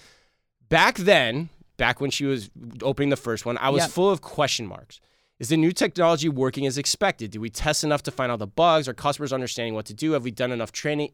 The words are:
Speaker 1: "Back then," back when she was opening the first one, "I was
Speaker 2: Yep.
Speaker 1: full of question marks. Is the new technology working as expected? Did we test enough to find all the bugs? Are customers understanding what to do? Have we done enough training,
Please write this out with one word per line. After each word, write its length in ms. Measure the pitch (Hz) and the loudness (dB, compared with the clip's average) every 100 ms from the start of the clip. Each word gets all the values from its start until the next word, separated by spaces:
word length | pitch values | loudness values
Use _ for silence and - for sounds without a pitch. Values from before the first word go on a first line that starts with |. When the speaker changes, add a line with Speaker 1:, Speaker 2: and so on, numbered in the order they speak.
| - _ _ _ _ _ _ | -16 _ _ _ _ _ _
Speaker 1:
"Back 280 | 160 202 - | 4 4 4
then," 500 | 185 180 120 127 165 - _ - | 4 4 4 -2 -6 -12 _ 0
back 220 | 120 123 | 0 2
when 120 | 139 | -2
she 120 | - | -2
was 240 | 139 131 98 - 117 113 | -2 -2 -6 -16 -18 -4
opening 280 | 123 139 143 | -4 0 0
the 80 | 139 | 0
first 280 | 120 113 | -2 -4
one, 140 | 120 120 | -4 -2
"I 120 | 135 | 0
was 120 | 139 | 2
Speaker 2:
Yep. 80 | 165 | 0
Speaker 1:
full 180 | 175 190 | 2 2
of 100 | 180 | 2
question 480 | - - 139 - 107 | -4 -2 -2 -2 -6
marks. 320 | 92 - - _ _ _ - | -12 -18 -20 _ _ _ -12
Is 80 | 117 | 0
the 80 | 160 | 4
new 160 | 160 | 4
technology 560 | 185 196 165 165 165 160 | 2 0 2 4 4 0
working 360 | 135 131 139 | 0 -2 0
as 140 | 139 131 | -2 -2
expected? 540 | - - 196 - 110 | -4 0 -2 -2 -8
Did 80 | 107 | -8
we 100 | 113 | -10
test 320 | - - 151 | -4 -2 0
enough 220 | 156 147 | 0 0
to 80 | 143 | -2
find 180 | - 127 | -4 -2
all 80 | 117 | -2
the 80 | 101 | -4
bugs? 400 | - 170 160 131 | 2 4 4 0
Are 80 | |
customers 380 | 117 143 143 143 | -4 -4 -2 -4
understanding 420 | 131 123 - 117 | -4 -4 -4 -4
what 120 | 110 104 | -6 -8
to 80 | |
do? 180 | 107 156 | -4 -2
Have 100 | 151 | 0
we 80 | 123 | -2
done 220 | 107 123 | -4 -4
enough 180 | 120 110 | -4 -6
training, 400 | - 151 147 147 | -6 -4 -2 -4